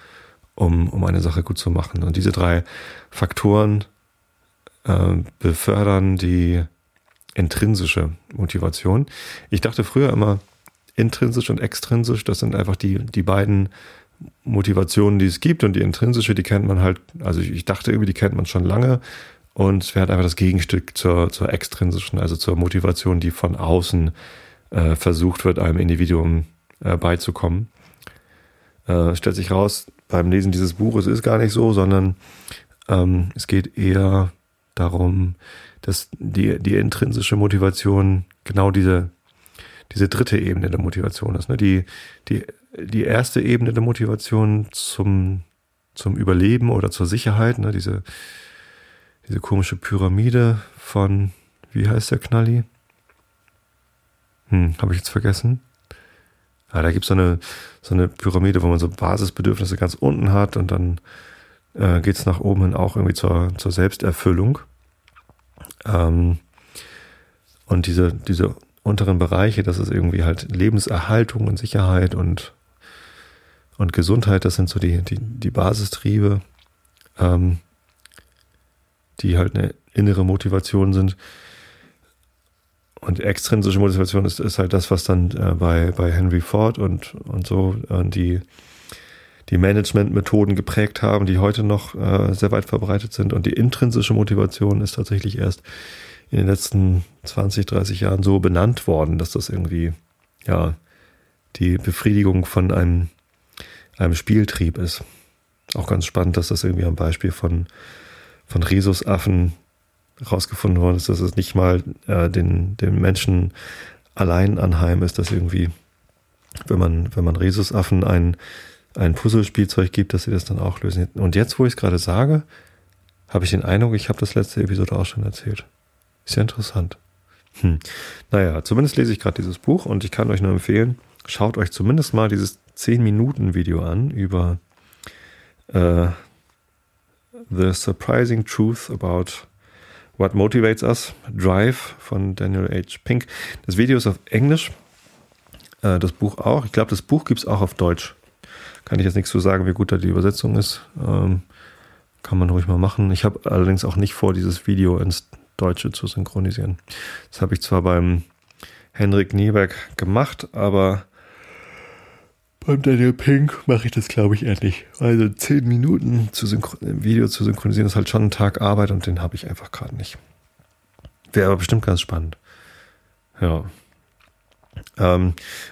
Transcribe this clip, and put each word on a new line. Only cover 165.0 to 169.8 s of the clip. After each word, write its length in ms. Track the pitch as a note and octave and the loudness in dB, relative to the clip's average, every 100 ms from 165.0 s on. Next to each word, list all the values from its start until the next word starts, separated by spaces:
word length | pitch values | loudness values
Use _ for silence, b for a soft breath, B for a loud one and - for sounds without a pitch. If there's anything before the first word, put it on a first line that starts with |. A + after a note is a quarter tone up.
| A#2+ A2+ G#2+ | 2 4 2
zehn 360 | - - D3 A#2+ | -2 0 0 2
Minuten 640 | A#2+ C#3 F#3+ B2 A#2+ A2 | 2 2 0 0 0 -2
zu 120 | - G2 | -4 -4
synchro-, 320 | A2 - - | -4 -4 -8
Video 460 | G#2 G2+ G#2 A2+ A2 | -8 -4 0 2 2
zu 160 | - | 0
synchronisieren, 440 | G#2 G#2 G#2 G2+ G#2 | -2 -2 -2 0 0
ist 80 | G2+ | 0
halt 140 | G2 | -2
schon 160 | A2 G#2 | 0 0
ein 60 | |
Tag 300 | - G2+ - | 2 0 0
Arbeit 300 | G#2 G#2 G2+ | 0 2 0
und 160 | F#2+ G2 | 0 -2
den 140 | F2 | -4
hab 120 | E2+ | -4
ich 160 | - - | -8 -10
einfach 220 | E2+ - | -12 -12
grad 220 | - | -14